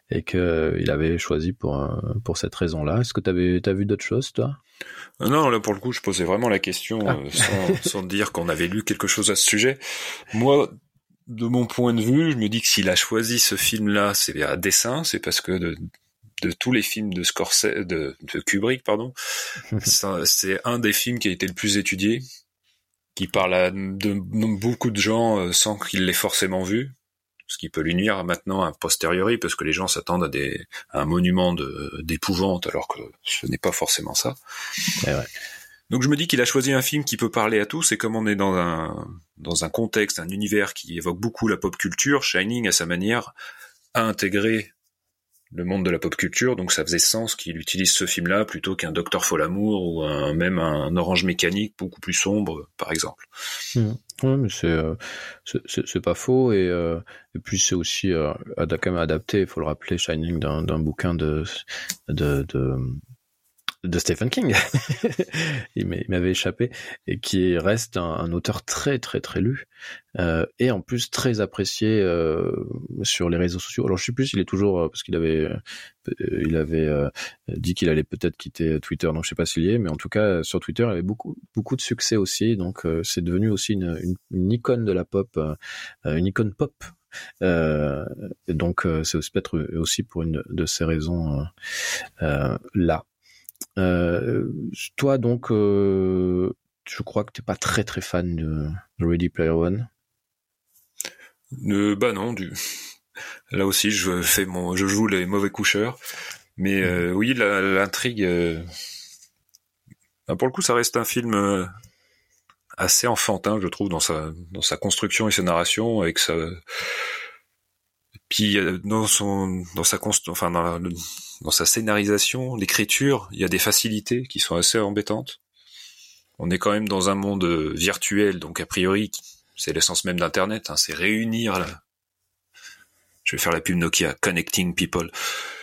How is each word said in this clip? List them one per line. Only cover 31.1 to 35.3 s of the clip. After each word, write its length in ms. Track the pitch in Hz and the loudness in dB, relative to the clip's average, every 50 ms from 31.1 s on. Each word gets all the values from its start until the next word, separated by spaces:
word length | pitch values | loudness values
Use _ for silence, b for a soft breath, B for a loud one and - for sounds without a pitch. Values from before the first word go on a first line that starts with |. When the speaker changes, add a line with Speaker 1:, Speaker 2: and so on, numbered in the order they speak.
| 85 90 90 90 90 92 90 90 87 | 2 4 4 4 4 4 4 2 2
Speaker 2:
de, 480 | 78 71 67 69 71 73 71 71 76 | 0 -4 -6 -6 -8 -10 -8 -8 -8
d'épouvante, 640 | 80 80 82 - - - 92 85 95 98 90 87 - | -6 -4 -4 -4 -2 -2 0 2 2 2 2 0 -2
alors 220 | - - 69 - | -4 -4 -4 -4
que 120 | - - - 60 - - _ | -4 -8 -10 -10 -16 -16 _
ce 240 | - - - - - | -6 -4 -4 -4 -4
n'est 140 | - - - | -4 -6 -2
pas 120 | - 92 | -2 -2
forcément 440 | - - - - - - 76 - - | 0 0 0 0 0 -2 -2 -2 -2
ça. 180 | - - - 135 - B B B B B B B B 165 B B B - | -2 -2 -2 -4 -6 B B B B B B B B -2 B B B 0
Speaker 1:
Eh 80 | - | 0
ouais. 160 | 143 135 120 - | 0 0 -2 -6